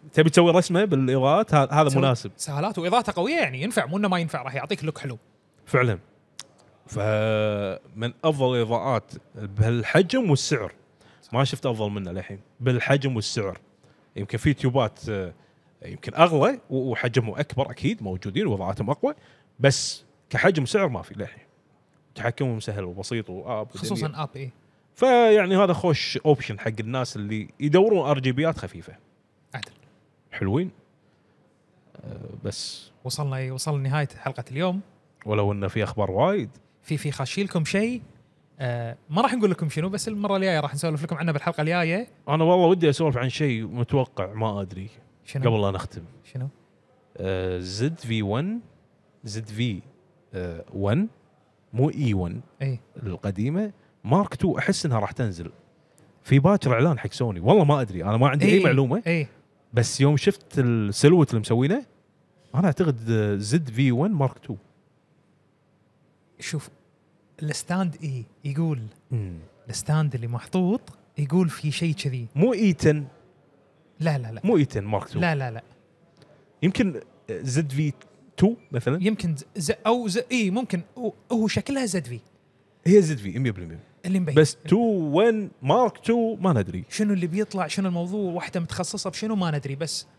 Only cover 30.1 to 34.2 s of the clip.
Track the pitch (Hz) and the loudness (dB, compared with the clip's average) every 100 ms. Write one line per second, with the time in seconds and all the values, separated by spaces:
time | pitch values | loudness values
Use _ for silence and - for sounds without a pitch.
30.1 | _ _ - 95 120 185 - _ _ _ | _ _ -6 -2 0 -2 -8 _ _ _
31.1 | _ _ _ _ _ _ _ _ - - | _ _ _ _ _ _ _ _ -20 -16
32.1 | - - - 101 - - - - _ 127 | -16 -16 -12 -10 -8 -10 -12 -18 _ -10
33.1 | - 147 131 131 131 - 147 135 151 143 | -6 -4 -4 -6 -6 -4 -2 0 -2 -2
34.1 | - | -6